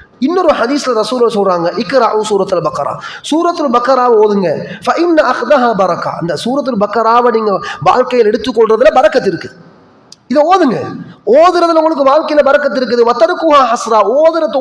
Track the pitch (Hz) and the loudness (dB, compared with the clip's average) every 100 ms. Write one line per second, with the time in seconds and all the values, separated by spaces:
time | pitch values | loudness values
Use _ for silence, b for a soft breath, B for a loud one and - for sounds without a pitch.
0 | b - 262 359 339 240 240 285 - 220 | b -6 -4 0 0 0 0 -2 -2 -2
1 | 208 254 233 202 190 175 170 185 220 269 | -2 -2 0 0 -2 -2 -2 -4 -2 0
2 | 220 214 208 202 185 175 156 - 135 117 | 0 0 -2 -2 -2 -2 -4 -4 -6 -8
3 | B B - 311 339 339 294 240 240 254 | B B -6 -2 -2 -2 -2 0 0 0
4 | 247 220 214 202 175 135 87 B - 240 | 2 4 2 0 -2 -4 -8 B -4 -2
5 | 349 311 262 - 233 285 240 202 185 165 | 0 2 2 0 0 2 2 0 -2 -2
6 | 147 - 170 147 220 277 254 226 208 233 | -6 -6 -6 -6 -4 -4 -4 -2 -2 0
7 | 220 240 240 226 214 185 B B 185 240 | 2 2 2 0 0 -4 B B 0 2
8 | 247 247 208 220 - 233 220 220 285 262 | 2 0 0 0 -2 0 2 4 4 4
9 | 302 262 190 165 - - - _ _ _ | 2 2 -2 -4 -8 -18 -20 _ _ _
10 | _ - - 262 302 381 294 165 - - | _ -18 -4 0 2 2 2 -2 -6 -12
11 | B B - 262 349 349 339 320 311 285 | B B 0 4 4 4 2 2 0 0
12 | 269 302 311 302 277 285 285 226 247 240 | 2 2 2 2 2 2 0 -2 -2 0
13 | 233 240 330 359 330 285 247 240 - 220 | 0 2 0 0 2 2 2 0 0 0
14 | 202 262 320 320 311 277 | 2 2 2 2 -2 -2